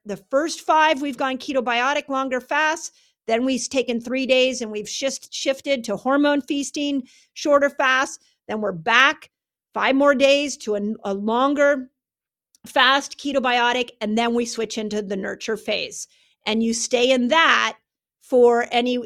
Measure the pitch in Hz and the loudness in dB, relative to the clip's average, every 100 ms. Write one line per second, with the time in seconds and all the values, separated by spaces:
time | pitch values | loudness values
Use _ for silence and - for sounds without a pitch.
0 | 208 190 - 269 311 - - 320 311 285 | -12 -12 -2 0 0 -4 2 4 4 2
1 | 285 254 269 262 - 269 247 240 254 294 | -4 -4 -4 -4 -4 -4 0 0 0 -2
2 | 285 269 269 254 247 294 311 320 - _ | -4 -4 -2 -4 -2 0 0 -2 -8 _
3 | _ _ - 226 262 254 - 269 240 233 | _ _ -4 0 0 -2 -2 -4 -2 -4
4 | 233 262 254 254 254 247 220 214 208 - | -4 -4 2 2 2 0 -6 -8 -8 -6
5 | 269 262 - - 277 269 285 277 226 202 | -6 -6 -12 -8 -4 -4 -2 -4 -2 -4
6 | 254 277 294 294 - 285 269 311 285 277 | 0 2 2 0 -2 -6 -6 -6 -4 -4
7 | 254 _ _ - 302 285 277 277 269 262 | -6 _ _ -6 2 4 4 0 0 2
8 | 277 - _ _ - 214 214 170 160 233 | 0 -6 _ _ -10 -6 -4 -4 2 4
9 | 277 302 - _ _ _ _ 214 208 269 | 4 2 -10 _ _ _ _ -2 0 4
10 | 285 262 277 285 285 - 226 208 202 220 | 4 6 6 4 0 -6 -6 -4 -4 -6
11 | 202 196 208 233 277 294 285 285 254 _ | -6 -4 -2 0 0 2 2 0 -4 _
12 | _ _ _ _ _ _ - 285 254 277 | _ _ _ _ _ _ -4 2 4 2
13 | - - 285 269 247 240 240 247 247 - | -2 -10 -4 -2 0 0 0 0 -4 -6
14 | 214 220 233 240 233 - 220 226 214 208 | -4 -2 0 -2 -4 -4 -6 -6 -6 -6
15 | 196 196 202 196 - 214 220 196 147 - | -6 -6 -8 -8 -8 -6 -4 -6 -6 -10
16 | - _ _ _ - 220 226 226 - 240 | -16 _ _ _ -4 -2 0 -2 -2 0
17 | 247 262 240 320 311 226 220 - _ _ | 2 2 2 4 4 4 0 -6 _ _
18 | _ _ - 254 240 240 - 240 247 247 | _ _ 0 6 6 6 2 0 0 -2